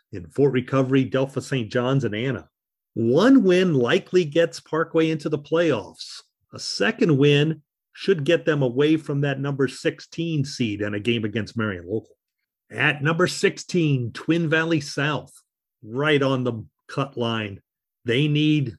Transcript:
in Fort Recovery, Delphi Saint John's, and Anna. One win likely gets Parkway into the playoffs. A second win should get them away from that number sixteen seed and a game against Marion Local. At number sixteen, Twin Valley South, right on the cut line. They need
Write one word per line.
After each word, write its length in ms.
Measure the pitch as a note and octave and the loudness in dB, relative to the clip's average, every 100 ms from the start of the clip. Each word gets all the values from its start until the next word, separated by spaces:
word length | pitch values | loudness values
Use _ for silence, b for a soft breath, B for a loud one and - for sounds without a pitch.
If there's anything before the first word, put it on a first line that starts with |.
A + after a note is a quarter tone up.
| _ | _
in 140 | F#2+ E2 | -14 -8
Fort 240 | - C#3 | 0 2
Recovery, 500 | B2 B2 C3+ B2+ C3+ | 2 0 0 2 2
Delphi 380 | B2 C3+ C3+ B2+ | 2 0 -2 -4
Saint 300 | - C3+ G#2+ | -6 -6 -4
John's, 340 | B2 B2 C3+ A#2 | -2 0 0 0
and 100 | G#2+ | -2
Anna. 320 | C3+ G#2+ - _ _ _ _ - | -4 -6 -10 _ _ _ _ -4
One 480 | A2+ C#3 A#3+ C4+ | 2 4 6 6
win 320 | F#3+ F3+ F#3 C#3+ | 6 4 4 2
likely 500 | A#2+ E3+ - F#3 D#3 | 2 0 2 0 2
gets 340 | D#3+ E3+ - | 2 0 -2
Parkway 520 | - D#3 D#3 E3 D#3+ | -6 -4 0 0 0
into 180 | D#3 D#3+ | 0 -4
the 80 | D3 | -6
playoffs. 840 | - E3 E3+ A2+ F2+ - - - - _ _ | -2 0 2 0 -4 -14 -18 -18 -20 _ _
A 60 | - | -14
second 560 | - - G3+ A#3 F#3+ C3+ | -8 -2 -2 2 4 6
win 460 | C#3+ C#3+ D#3 D3+ _ _ _ | 6 6 2 -2 _ _ _
should 300 | - - F#3 | -6 -2 0
get 220 | C#3+ E3 E3 | 2 2 2
them 180 | D3 | 0
away 340 | B2+ B2 D3+ D#3 | 0 2 2 2
from 240 | D3+ C#3+ | 0 -2
that 180 | C#3+ C3+ | -2 -2
number 280 | C#3 C3+ C3 | -4 -2 -2
sixteen 760 | - E3 D#3 - - E3+ D#3 | -2 -6 -6 -8 -8 -4 -2
seed 380 | C#3 - A2+ G2+ | -2 -4 -4 -2
and 140 | G#2 G#2 | -4 -4
a 40 | |
game 240 | G#2 A#2 | -2 -2
against 340 | G#2+ A2 G2+ A2+ | -2 -4 -6 -4
Marion 280 | G#2+ F2+ E2+ | -4 -4 -6
Local. 280 | G#2+ - _ _ _ _ _ _ | -8 -8 _ _ _ _ _ _
At 320 | A2 C#3+ C#3+ | -4 -2 -2
number 240 | C#3+ E3 F3+ | -2 0 0
sixteen, 840 | - G3 - - F3+ D#3 C3+ A#2 | 0 -2 -2 -4 -2 0 0 -2
Twin 360 | - - E3 D#3+ | -6 -2 -2 0
Valley 320 | D#3+ E3 E3 | 0 0 -2
South, 500 | D3 - D3 C#3 - - _ _ _ _ | -4 -4 -2 -4 -6 -20 _ _ _ _
right 400 | G#2+ B2 D3+ D3+ | -10 -4 2 2
on 200 | C3+ C3 | 2 0
the 220 | B2 A2+ G2 _ - | -2 -6 -10 _ -10
cut 300 | - C#3 - | -6 -6 -4
line. 440 | A#2 A2+ G#2 G2 _ _ _ _ A#2 | -4 -2 -6 -10 _ _ _ _ -2
They 240 | A#2+ D3+ | 0 2
need 480 | D3 D3+ D3+ B2 | 2 2 2 -2